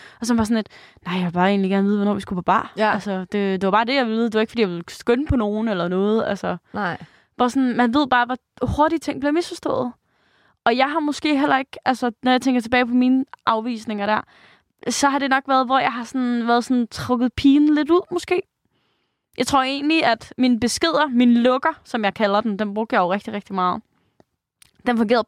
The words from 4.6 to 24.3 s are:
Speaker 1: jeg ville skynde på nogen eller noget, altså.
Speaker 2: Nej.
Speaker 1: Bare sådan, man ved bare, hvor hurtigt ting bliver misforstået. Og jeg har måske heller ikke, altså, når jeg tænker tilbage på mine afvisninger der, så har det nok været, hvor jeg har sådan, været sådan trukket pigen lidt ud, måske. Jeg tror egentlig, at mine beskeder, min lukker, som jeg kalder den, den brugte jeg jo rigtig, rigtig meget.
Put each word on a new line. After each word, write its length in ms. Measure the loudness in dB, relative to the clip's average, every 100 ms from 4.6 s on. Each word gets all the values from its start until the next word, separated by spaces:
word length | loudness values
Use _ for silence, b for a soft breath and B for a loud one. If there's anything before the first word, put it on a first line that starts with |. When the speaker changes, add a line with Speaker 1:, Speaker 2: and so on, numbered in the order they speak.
Speaker 1:
jeg 80 | -2
ville 140 | -4 -10
skynde 380 | -6 0 0 0
på 100 | -2
nogen 320 | 0 -2 -2
eller 200 | -2 -2
noget, 360 | 0 0 0 -2
altså. 300 | -4 -6 -8 -10
Speaker 2:
Nej. 240 | -6 -6 -6 -12 b b -2
Speaker 1:
Bare 120 | 0
sådan, 280 | 0 0 2
man 160 | 2
ved 140 | 2 2
bare, 180 | 0 0
hvor 120 | -4 _ _ -4 0
hurtigt 260 | 0 0
ting 160 | -4 -4
bliver 120 | -2
misforstået. 580 | -2 -2 -6 -4 -2 -4 -8 _ _ _ _ _ _ 0
Og 120 | 2
jeg 140 | 2
har 80 | 0
måske 380 | -2 -2 0 2
heller 180 | 2 0
ikke, 200 | -2 -4 -2
altså, 260 | 0 -2 -2
når 80 | 0
jeg 100 | 2
tænker 200 | 2 0
tilbage 240 | 2 0 2
på 80 |
mine 320 | 2 4 2 0 -4 -2
afvisninger 600 | -2 -2 -6 -6 -4 -2
der, 160 | -2 b b b b b _ -6
så 200 | 0 0
har 100 | 2
det 100 | 0
nok 140 | 0 2
været, 180 | 0 2
hvor 140 | 2
jeg 120 | 0
har 100 | -2
sådan, 440 | -6 -4 -2 -2 0
været 160 | 0 2
sådan 220 | 0 -2
trukket 420 | -6 -4 -2 -2
pigen 420 | 2 4 6 4 2
lidt 140 | 2
ud, 120 | 0 0
måske. 300 | -6 -4 -4 -4 _ _ _ _ _ _ _ _ -6
Jeg 100 | 0
tror 140 | 0
egentlig, 420 | 0 -2 0 2 2
at 280 | 0 -4 0
mine 220 | 2 2
beskeder, 480 | 0 -2 0 0 2
min 260 | 4 4 6
lukker, 320 | 4 2 0 -4
som 200 | -6 -4
jeg 100 | -2
kalder 280 | 0 0 0
den, 180 | 0 -4
den 140 | -4
brugte 200 | -6 -2 0
jeg 40 |
jo 100 | 0
rigtig, 220 | -2 -6
rigtig 220 | -10 -8 -2
meget. 260 | -2 -2 -8 _ _ _ _